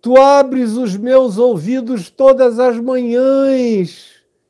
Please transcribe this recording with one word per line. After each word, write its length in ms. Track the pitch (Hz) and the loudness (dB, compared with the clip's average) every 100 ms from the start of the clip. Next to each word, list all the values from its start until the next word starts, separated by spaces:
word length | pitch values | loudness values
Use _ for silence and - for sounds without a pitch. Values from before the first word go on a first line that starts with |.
"Tu 160 | 233 254 | 2 4
abres 600 | 269 285 269 262 233 226 | 6 4 2 -2 -4 -4
os 180 | 233 196 | -6 -6
meus 420 | 240 262 254 190 | 0 2 2 0
ouvidos 720 | 247 185 175 262 233 240 165 | -2 -2 -4 -6 -6 -8 -10
todas 480 | - 269 262 254 226 | 0 2 4 2 0
as 220 | 254 233 | -2 -2
manhãs 1400 | 240 254 240 240 269 269 269 262 240 208 170 - - _ _ _ | -4 -6 -4 -2 0 0 0 0 -2 -2 -4 -10 -20 _ _ _